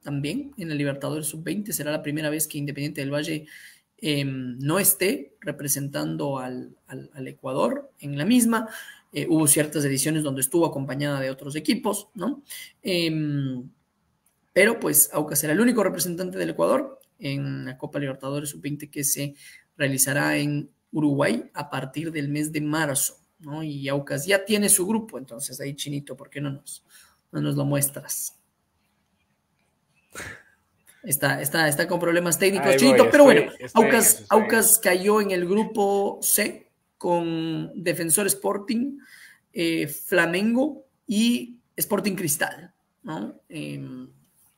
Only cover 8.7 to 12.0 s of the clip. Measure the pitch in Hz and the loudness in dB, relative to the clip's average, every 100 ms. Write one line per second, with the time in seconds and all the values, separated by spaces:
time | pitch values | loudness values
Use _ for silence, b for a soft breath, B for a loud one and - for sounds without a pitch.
8.7 | B B B B 147 143 160 151 160 151 | B B B B -6 0 2 4 4 2
9.7 | 160 143 135 156 156 151 131 131 175 160 | 0 0 0 0 -2 -2 -2 0 2 2
10.7 | - 139 139 147 139 131 131 143 147 - | 0 -6 -4 -4 -2 -4 -6 -8 -6 -2
11.7 | 214 202 202 | 0 0 -4